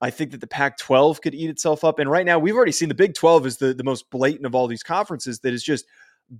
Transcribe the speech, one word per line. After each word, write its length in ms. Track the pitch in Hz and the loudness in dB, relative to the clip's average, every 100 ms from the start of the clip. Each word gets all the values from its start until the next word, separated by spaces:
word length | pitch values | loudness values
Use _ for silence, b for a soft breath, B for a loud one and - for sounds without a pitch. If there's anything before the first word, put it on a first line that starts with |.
I 80 | 123 | -6
think 220 | - 156 | -4 -8
that 100 | 117 | -10
the 60 | 113 | -12
Pac-twelve 760 | - 139 - - 135 151 151 | -4 -4 -4 2 4 4 2
could 120 | 160 | -6
eat 160 | 143 160 | -6 -8
itself 360 | 143 165 151 165 | -4 -4 0 0
up. 140 | 156 | 0
And 120 | 139 | 0
right 140 | 170 175 | 0 2
now, 120 | 165 | 2
we've 180 | 170 233 | 2 2
already 180 | 226 | 2
seen 160 | - 160 | 0 -2
the 60 | 131 | 2
Big 180 | 196 | 0
Twelve 320 | - 165 160 131 | 4 4 6 4
is 120 | - | -2
the, 160 | 131 | -2
the 100 | 127 | -2
most 260 | 131 123 - | -4 -6 -8
blatant 360 | 127 135 151 135 | -2 -2 -2 -2
of 80 | |
all 140 | 127 120 | -2 -2
these 160 | 113 | -6
conferences 560 | - 180 208 151 131 113 | -4 -4 -4 -8 -10 -6
that 140 | 131 | -4
is 100 | 120 | -4
just 220 | - 139 b b b b _ | -4 -4 b b b b _